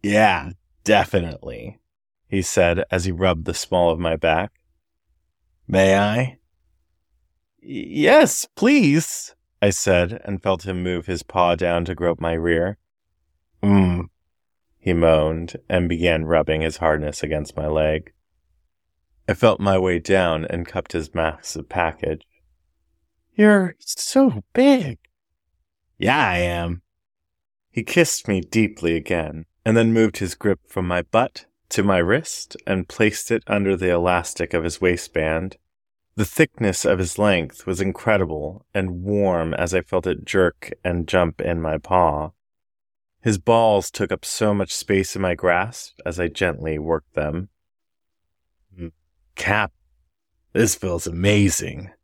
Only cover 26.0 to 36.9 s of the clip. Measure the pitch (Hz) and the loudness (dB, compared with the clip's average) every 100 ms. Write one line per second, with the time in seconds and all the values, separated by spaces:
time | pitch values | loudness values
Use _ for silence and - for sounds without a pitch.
26 | 101 139 113 87 87 87 85 87 _ _ | 0 2 2 0 -2 -4 -6 -8 _ _
27 | _ _ _ _ _ _ _ - - 180 | _ _ _ _ _ _ _ -8 -2 2
28 | 160 - - 98 - 110 107 - 85 82 | 2 0 -2 -4 0 0 0 0 -2 -2
29 | - 87 78 78 80 _ 113 113 113 113 | -2 -4 -4 -10 -16 _ 0 2 4 4
30 | 110 - 92 - 104 95 _ - 90 87 | 2 0 -8 -2 -2 -2 _ -6 -2 -2
31 | 85 113 127 - _ _ _ - 101 92 | 0 0 0 -6 _ _ _ -2 2 2
32 | 87 127 - - - - - 95 90 - | 2 0 -2 -14 -16 -14 -4 -4 -4 0
33 | 107 - - 113 - 104 98 92 90 87 | 0 0 -4 -4 -2 -2 0 0 0 2
34 | 87 95 - - 85 85 85 - 92 87 | 2 2 0 -6 -4 -2 -4 0 0 0
35 | - 82 78 80 92 - _ _ _ _ | -4 -4 -2 -2 -6 -12 _ _ _ _
36 | _ - 98 - 156 - 104 90 - | _ -6 -4 0 0 2 -2 0 0